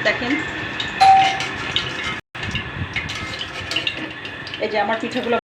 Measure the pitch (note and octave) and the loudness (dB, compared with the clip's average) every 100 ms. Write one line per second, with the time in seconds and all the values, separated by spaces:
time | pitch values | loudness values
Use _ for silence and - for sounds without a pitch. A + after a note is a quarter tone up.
0 | A3 G#3 B3 D#4 - - - - - - | 2 0 0 0 -2 -4 -6 -4 -4 6
1 | G5 F#5+ F#5+ G5 - - - - - - | 10 10 8 2 -4 -4 -2 -2 -2 -4
2 | - - - - - - - - - - | -6 -6 -10 -8 -6 -4 -6 -6 -6 -6
3 | - - - - - - - - - - | -6 -6 -6 -8 -8 -8 -4 -2 -2 -4
4 | - - - - - - A3 G#3+ G3+ A3+ | -8 -10 -10 -10 -10 -6 -2 0 0 0
5 | A#3 B3 A#3 A#3 _ | -2 -2 0 0 _